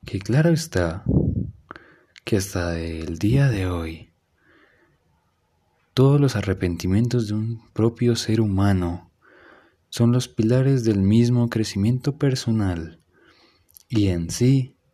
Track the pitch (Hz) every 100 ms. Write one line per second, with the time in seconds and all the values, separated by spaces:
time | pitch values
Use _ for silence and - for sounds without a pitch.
0 | - 98 95 120 160 160 - 95 85 87
1 | - - - - - - _ - - _
2 | _ - - 107 98 95 85 85 82 82
3 | 82 82 104 131 139 107 92 87 82 80
4 | - _ _ _ _ _ _ _ _ _
5 | _ _ _ _ _ _ _ _ _ -
6 | 135 143 143 107 98 95 92 87 90 95
7 | 120 123 107 104 110 117 _ - 110 117
8 | 123 117 - 110 110 95 101 95 85 87
9 | - _ _ _ - - _ _ _ -
10 | 117 123 123 - 110 123 131 135 113 101
11 | 98 110 120 120 117 113 107 - 101 123
12 | 147 135 143 131 - 113 101 85 82 -
13 | _ _ _ _ _ _ _ _ _ 117
14 | 101 87 85 82 123 135 131 _ _